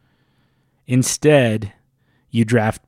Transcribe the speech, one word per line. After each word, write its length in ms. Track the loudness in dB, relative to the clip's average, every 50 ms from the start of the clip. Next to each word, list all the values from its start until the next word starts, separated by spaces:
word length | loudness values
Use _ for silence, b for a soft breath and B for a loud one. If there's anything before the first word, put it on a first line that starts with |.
| _ _ _ _ _ _ _ _ _ _ _ _ _ _ _ _ _
Instead, 840 | -4 -2 -2 -2 -2 -4 -2 2 2 4 4 2 2 -2 -4 -6 -10 -14 _ _ _ _ _ _ _ _ _ _ _
you 160 | -2 -2 0
draft 360 | 0 0 0 0 -2 -4 -6 _